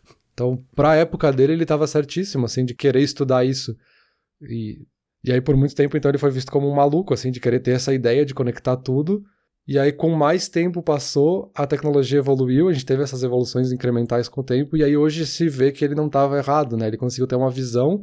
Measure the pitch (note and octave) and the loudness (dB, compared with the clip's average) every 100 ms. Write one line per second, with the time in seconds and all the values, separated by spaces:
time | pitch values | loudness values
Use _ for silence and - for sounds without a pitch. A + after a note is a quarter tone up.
0 | _ _ _ - B2 B2+ - - D3 D#3+ | _ _ _ -4 -4 -4 -6 0 2 4
1 | D#3+ F3 D#3 C3+ C3+ E3 D#3+ D3+ D3+ D3+ | 2 0 0 4 2 2 0 0 0 -2
2 | C#3+ E3+ G3 C#3+ A#2 - B2+ A#2+ C#3+ B2+ | -2 -4 -6 -4 -4 -2 -4 0 2 2
3 | C#3+ - C#3 B2+ C3 C3 - A2 _ _ | 2 0 0 2 2 -2 -6 -12 _ _
4 | _ _ _ _ C#3 A#2 G#2+ - - _ | _ _ _ _ -12 -8 -8 -12 -18 _
5 | _ _ B2+ B2+ C3 C3+ C#3 - C#3+ D3+ | _ _ -2 0 2 2 2 2 0 0
6 | C#3+ C#3 C#3+ C3 B2+ D3 C#3+ C#3+ C#3+ D#3 | 0 2 0 -2 -2 -2 0 2 2 2
7 | F#3+ B2+ B2+ B2 B2 A#2+ A#2+ B2+ B2+ C3+ | 0 -2 -4 -4 0 0 2 0 0 0
8 | A#2 B2+ C#3+ C3 A#2+ A#2 - B2+ C3 C3 | 2 2 0 -2 -4 -4 -2 -4 -2 -2
9 | D3+ G#3 G#3 _ _ _ - C#3 C#3+ D3 | 0 -4 -6 _ _ _ -2 0 2 0
10 | E3 E3 D3 F3 - E3+ F3 F3 E3 C#3+ | 0 2 2 2 -2 -2 -2 -2 -2 -2
11 | C3+ C#3+ D3 F#3+ - - C#3+ D3 D3+ C#3+ | -2 2 2 2 -4 -6 -4 -2 0 0
12 | C3 C#3+ C3+ C3+ B2+ C3 F#3 D3 B2+ C3+ | 2 0 2 2 2 2 2 0 0 -2
13 | C#3+ C3 B2+ B2 A#2+ B2+ B2+ B2 B2 A#2+ | -2 -4 -2 0 0 0 -2 0 -2 0
14 | A#2 A#2+ A#2 - C3 B2+ C#3 D#3 C#3+ D3 | 0 -2 -4 -6 -2 -2 0 0 2 4
15 | D3+ D#3 D3 - E3+ C3 C3 C#3 C#3+ D3 | 2 0 -4 -2 -2 2 0 2 -2 -2
16 | D3+ C#3 C#3 C#3+ C#3 D3 C#3 A2+ A2 A2 | 0 2 2 0 0 0 0 -2 -4 -4
17 | B2 B2 B2+ B2+ C3 B2+ B2+ A#2+ C#3 G3+ | -4 -4 -2 0 0 -2 -2 0 2 0